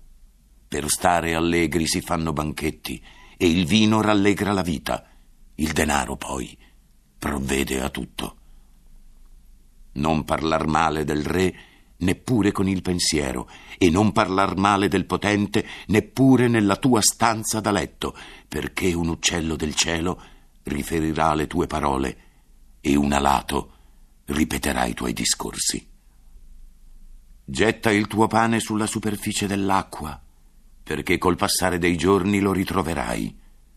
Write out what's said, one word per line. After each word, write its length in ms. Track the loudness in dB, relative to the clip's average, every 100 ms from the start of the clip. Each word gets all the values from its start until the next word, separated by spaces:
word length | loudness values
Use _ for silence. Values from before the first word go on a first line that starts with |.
| -20 -20 -20 _ _ -20 -10
Per 220 | -6 -4
stare 480 | 0 2 2 2 0
allegri 500 | 2 2 2 0 0
si 140 | -2
fanno 320 | -2 -2 -2
banchetti 680 | -2 -4 -4 -6 -6 -10 -12 -14 -20 -18 -2
e 120 | 2
il 180 | 2 2
vino 340 | 4 4 4
rallegra 520 | 2 4 4 2 0
la 100 | 0
vita, 440 | -2 -4 -4 -6 -8 -20 _ -20 -18
il 160 | -6 -4
denaro 460 | 0 0 0 -2 -6
poi 420 | -8 -8 -8 -12 -20 _ _ _ _ -10
provvede 640 | -6 -4 -2 -2 -2 -2
a 80 | -4
tutto. 480 | -6 -10 -10 -12 -14 -20 -20 -20 -20 -20 -20 -20 -20 -20 -20 -20 -20 -20 -20 -14
Non 320 | -4 -2 0
parlar 420 | -2 -2 -2 -2 0
male 380 | 0 0 0
del 200 | -2 -2
re 300 | -2 0 0 -2 -14 _ _ -4
neppure 520 | -2 -2 0 2 2
con 180 | 2 0
il 140 | -2
pensiero, 640 | -2 -2 0 -2 -2 -4 -10 -14 -14 2
e 100 | 4
non 200 | 4 2
parlar 460 | 4 2 2 0 2
male 320 | 2 4 2
del 180 | 0 0
potente 580 | -2 2 2 0 -2 -4 -8 0
neppure 600 | 0 0 2 6 6 6
nella 280 | 4 2 2
tua 240 | 4 4
stanza 600 | 2 2 0 0 0 0
da 100 | 2
letto, 460 | 0 -2 -6 -8 -8 -16 -20 -12
perché 440 | -8 -6 -2 -2
un 140 | 0 -2
uccello 480 | -2 -2 -2 -2
del 220 | -2 -4 -2
cielo 440 | -2 -2 -2 -6 -10 -20 -20 _
riferirà 680 | -8 -6 -4 -2 -2 2 2
le 120 | 2 -2
tue 220 | -2 -2
parole 480 | -2 -2 -2 -2 -6 -18 _ _ -20 -20 -8
e 160 | 0 2
un 160 | 2
alato 600 | 2 2 2 0 -6 -6 -14 _ -20 -20 _
ripeterà 640 | -6 -2 -2 -2 -2 -2 -2
i 80 |
tuoi 180 | -2 -6
discorsi. 760 | -2 -2 -2 -4 -6 -4 -4 -8 -20 _ -20 -20 -20 -20 -20 -20 -20 -20 -20 -20 -20 -20 -20
Getta 480 | -10 0 0 2 2
il 160 | 2 2
tuo 180 | 2 2
pane 320 | 4 2 0
sulla 280 | -2 -2 -2
superficie 600 | -4 -6 -6 -6 -4 -2
dell'acqua, 720 | -2 0 0 -2 -8 -12 -12 -18 _ -20 -20 -20 -18
perché 360 | -8 -6 0 0
col 180 | 2 2
passare 420 | 0 0 0 2
dei 180 | 2 2
giorni 440 | 4 4 4 2
lo 120 | 2
ritroverai. 840 | 0 0 -2 -2 -2 -4 -4 -6 -8 -20 -20 -20